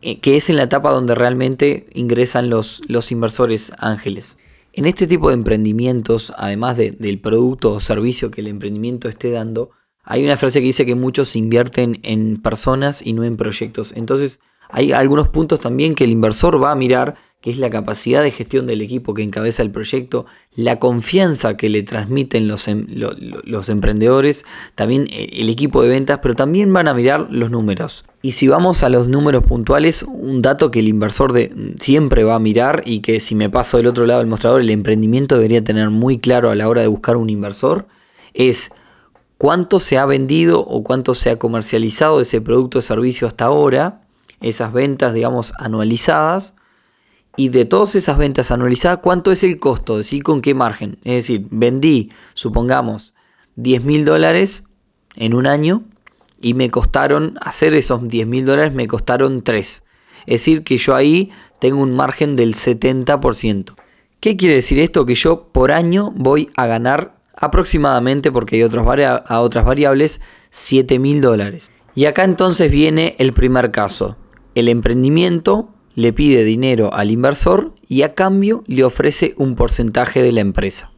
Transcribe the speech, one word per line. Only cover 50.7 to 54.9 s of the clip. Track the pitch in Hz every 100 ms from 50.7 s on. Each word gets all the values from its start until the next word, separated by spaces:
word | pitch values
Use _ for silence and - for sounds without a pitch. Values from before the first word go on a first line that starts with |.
| 107 104 -
Es | -
decir, | 123 117 113 98
vendí, | 110 120 131 156 139 107 - -
supongamos, | - 120 107 120 131 120 107 - _ _ _ _ -
diez | 120 127
mil | 127 151
dólares | 151 156 160 170 196 - - _ _